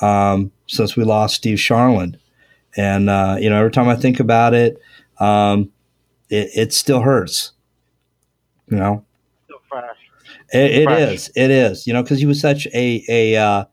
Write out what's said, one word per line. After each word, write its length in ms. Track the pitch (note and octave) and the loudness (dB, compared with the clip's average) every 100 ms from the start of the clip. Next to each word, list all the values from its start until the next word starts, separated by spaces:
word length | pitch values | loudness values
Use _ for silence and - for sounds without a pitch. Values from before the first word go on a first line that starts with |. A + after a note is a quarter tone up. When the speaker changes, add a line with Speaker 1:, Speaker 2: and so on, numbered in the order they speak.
Speaker 1:
um, 500 | G#2 G2+ G2+ G2 G2 - - | 0 2 2 0 -2 -8 -10
since 280 | - G#2+ - | -4 -4 -2
we 80 | |
lost 320 | A2 G#2+ G#2+ - | 0 0 0 -4
Steve 240 | A2+ G#2 | -4 -2
Sharlin. 560 | - A2+ B2+ A2 F2+ D#2+ _ _ _ _ _ - | 0 2 2 2 -2 -10 _ _ _ _ _ -6
And, 340 | G2+ G2 G2+ | -2 0 0
uh, 280 | G2 F#2+ G2 | 2 0 0
you 100 | G#2 | 0
know, 100 | G#2 | 2
every 120 | A2 | 2
time 160 | B2 B2 | 2 0
I 80 | A#2 | 0
think 240 | C3 B2+ | 0 0
about 340 | A2+ A#2 A#2 A#2+ | 0 2 2 2
it, 260 | A#2+ - _ - _ - | 0 -2 _ -20 _ -4
um, 520 | G2+ G#2 G2+ G2+ G2+ _ _ _ _ _ _ | 0 2 2 0 -2 _ _ _ _ _ _
it, 200 | G#2 G2+ - | -6 -4 -4
it 180 | A2+ | -4
still 280 | - - C3 | -2 -2 0
hurts, 500 | A#2+ C3 F2+ - - - _ _ _ _ _ _ _ _ _ _ _ | 2 0 -2 -8 -10 -14 _ _ _ _ _ _ _ _ _ _ _
you 100 | G#2 | -4
know? 280 | G2 G#2 - _ _ _ _ | -2 -4 -8 _ _ _ _
Speaker 2:
Still 140 | - _ | -20 _
fresh. 260 | C3+ A#2+ A2+ _ _ - - _ | -14 -14 -18 _ _ -20 -20 _
Speaker 1:
It, 200 | B2+ C#3 | 0 2
it 120 | B2 D3+ | 4 4
Speaker 2:
Fresh. 140 | D#3+ C#3 | 4 2
Speaker 1:
is. 180 | F#2+ - - | -2 -8 -2
It 160 | C3 | 2
is, 340 | C3+ A#2+ F#2+ - | 2 2 -2 -4
you 60 | |
know, 100 | A#2+ | -4
'cause 140 | B2 C#3 | -2 0
he 60 | C#3+ | 0
was 160 | C#3+ | 0
such 240 | D3+ C#3+ C#3 | 0 -2 -4
a, 360 | A#2+ B2 A#2 - | -4 -2 -4 -2
a, 280 | A#2 A2+ A2 | 0 2 2
uh, 280 | G#2+ G2+ G2 | 2 0 -4